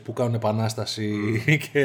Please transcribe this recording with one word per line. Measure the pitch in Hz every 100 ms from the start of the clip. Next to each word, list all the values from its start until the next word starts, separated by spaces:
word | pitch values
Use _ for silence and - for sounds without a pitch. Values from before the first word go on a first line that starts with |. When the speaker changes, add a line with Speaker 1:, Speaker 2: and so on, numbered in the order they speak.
Speaker 1:
που | -
κάνουν | 113 120
επανάσταση | 113 107 107 110 110 104 - 104
Speaker 2:
Μμμ. | 104 104 - 127 147
Speaker 1:
<laughs> | -
και | 143